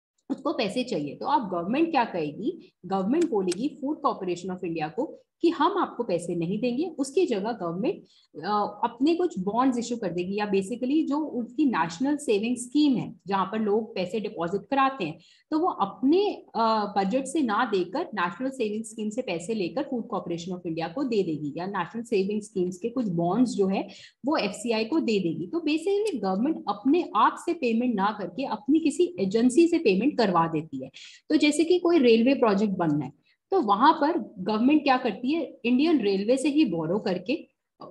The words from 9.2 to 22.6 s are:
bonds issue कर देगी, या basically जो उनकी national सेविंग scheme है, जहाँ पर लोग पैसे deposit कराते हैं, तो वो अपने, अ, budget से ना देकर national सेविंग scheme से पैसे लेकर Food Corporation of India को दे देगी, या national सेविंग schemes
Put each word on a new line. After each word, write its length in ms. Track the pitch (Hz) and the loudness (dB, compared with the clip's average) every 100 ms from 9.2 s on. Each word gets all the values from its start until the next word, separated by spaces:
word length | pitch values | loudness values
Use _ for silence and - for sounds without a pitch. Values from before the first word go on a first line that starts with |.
| 359 196 | 0 -2
bonds 400 | 190 220 269 240 | -2 2 2 2
issue 180 | 226 233 | -2 -4
कर 140 | 185 | -4
देगी, 280 | 170 180 202 | -2 -2 -2
या 120 | 208 | 0
basically 560 | 196 190 233 254 311 262 | 0 0 -4 0 0 2
जो 120 | 294 | -2
उनकी 480 | 285 233 226 - 285 | -2 -6 -4 0 2
national 500 | 175 165 - 269 294 | 2 -2 -2 0 0
सेविंग 400 | 247 202 233 247 | 0 0 0 -4
scheme 400 | - 294 294 214 | -2 2 4 4
है, 180 | 147 - 175 | -2 -8 -4
जहाँ 200 | 196 185 | -2 -2
पर 120 | 220 | -2
लोग 360 | 214 214 214 | 0 0 -2
पैसे 260 | 196 180 226 | -4 -4 -4
deposit 400 | 208 - 170 202 - | -6 -4 -2 -2 0
कराते 340 | 269 269 269 | 2 2 0
हैं, 140 | 156 - _ _ - | -6 -8 _ _ -4
तो 80 | 311 | 0
वो 80 | 349 | 0
अपने, 680 | - 196 - 262 359 403 | 0 -4 0 2 4 2
अ, 600 | - - 214 226 220 202 202 | -2 -6 0 2 2 0 0
budget 280 | 190 254 | 0 0
से 160 | 269 330 | 0 0
ना 240 | 240 208 | 0 0
देकर 400 | 247 196 170 277 | 2 0 0 -4
national 460 | 359 202 180 185 262 | -4 -2 -4 -2 -6
सेविंग 340 | 269 214 214 | -4 -4 -4
scheme 240 | 220 - 214 | -8 -8 -6
से 140 | 254 | -4
पैसे 320 | 202 165 170 | -4 -6 -4
लेकर 280 | 220 170 - | -4 -4 -4
Food 200 | - 240 - | -4 -6 -4
Corporation 440 | 185 175 170 175 180 | -6 -6 -8 -8 -8
of 140 | 175 | -6
India 220 | 160 165 | -6 -6
को 100 | 262 | -4
दे 180 | 277 220 | -2 0
देगी, 320 | 170 147 147 160 | -2 -4 -6 -6
या 100 | 185 | -6
national 360 | 202 165 226 | -6 -6 -8
सेविंग 400 | 226 202 196 214 | -2 -2 0 -4
schemes 360 | 208 185 | -4 -4